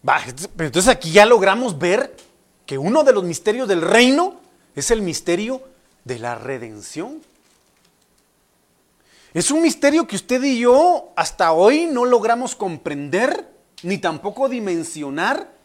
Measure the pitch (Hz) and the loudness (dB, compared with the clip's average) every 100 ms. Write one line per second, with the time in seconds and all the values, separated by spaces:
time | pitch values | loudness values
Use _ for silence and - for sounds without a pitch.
0 | 135 151 - 127 180 - 156 135 196 240 | 0 -2 -2 -14 -14 -8 -4 0 2 0
1 | 165 180 214 233 196 208 254 151 175 208 | 4 6 8 6 4 2 -2 -2 0 0
2 | 277 - _ _ _ _ - 135 156 294 | -2 -10 _ _ _ _ -10 -6 0 4
3 | 277 208 180 165 214 233 247 180 160 226 | 4 4 0 -4 -4 -2 -2 -2 2 4
4 | 247 277 359 - _ _ _ - - 220 | 4 2 0 -6 _ _ _ -10 -2 -2
5 | 190 151 - 175 214 262 262 _ _ _ | -2 -6 -4 -2 -2 -8 -12 _ _ _
6 | 120 120 120 117 117 131 117 107 101 151 | -14 -10 -8 -8 -8 -10 -12 -16 -16 -12
7 | 214 311 _ _ _ _ _ _ _ _ | -12 -14 _ _ _ _ _ _ _ _
8 | _ _ _ _ _ _ _ _ _ _ | _ _ _ _ _ _ _ _ _ _
9 | _ _ _ 165 175 302 330 - 285 311 | _ _ _ -4 -2 0 0 2 2 2
10 | 330 196 - 254 277 247 240 262 349 349 | -2 -8 -4 -2 0 0 4 6 4 2
11 | - - 165 - 170 160 202 294 330 254 | -4 -6 -6 0 2 6 4 4 0 -2
12 | 247 247 220 233 254 - 196 160 170 143 | 2 2 2 -2 -4 -6 -8 -8 -8 -8
13 | 143 175 254 359 - _ _ - 170 196 | -4 -2 0 -2 -10 _ _ -14 -8 -4
14 | 175 156 202 208 269 240 208 170 156 151 | -4 -6 -10 -4 -4 -2 -4 -4 -6 -10
15 | 143 143 196 277 - _ | -8 -4 -4 -4 -8 _